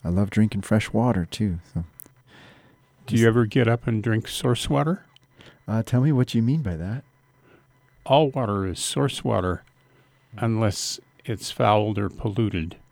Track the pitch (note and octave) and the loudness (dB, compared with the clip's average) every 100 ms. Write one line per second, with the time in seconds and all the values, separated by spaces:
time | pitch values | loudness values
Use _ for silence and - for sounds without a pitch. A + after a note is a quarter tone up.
0 | - F2+ G2+ G#2+ G#2+ G2 - G#2+ - G#2+ | 0 0 0 2 2 0 0 0 0 0
1 | B2 G#2+ E2+ - G#2+ E2+ - F2 E2+ _ | 2 0 -2 -2 -2 -2 -6 -8 -8 _
2 | - _ _ - - - _ _ _ _ | -20 _ _ -20 -20 -20 _ _ _ _
3 | - A#2 A2+ A2+ A2+ C3 A#2 A#2 - A2 | -2 4 4 4 2 2 2 2 0 -2
4 | A2 A2 - - B2+ A#2+ - C#3+ D3+ F#3+ | 0 0 -2 -4 -2 -2 0 0 0 -4
5 | - _ _ _ - _ - A2+ A2 B2 | -8 _ _ _ -20 _ -4 -4 0 2
6 | C#3 C3+ B2 A#2 A#2 D#3 A#2 E2 F2 B2+ | 4 2 2 2 2 0 -2 -4 -6 -8
7 | - _ _ _ _ - _ _ _ _ | -10 _ _ _ _ -20 _ _ _ _
8 | - C3+ D3+ C3+ A2+ G2+ F#2+ E2+ - - | 2 2 4 0 -2 0 -2 -4 -4 -2
9 | C#3 - B2+ G#2+ F#2 F2 - _ _ _ | -2 -2 -2 0 0 -4 -8 _ _ _
10 | _ _ _ G#2+ A#2 A2 A2 G2 - - | _ _ _ -6 -2 0 0 -2 -8 -10
11 | _ _ - G#2 - - A#2 G#2+ G#2+ G2+ | _ _ -10 -10 -10 0 4 4 2 -2
12 | G2+ - A2 G2+ A2 F#2+ E2 - - | -4 -4 -6 0 0 0 -6 -10 -20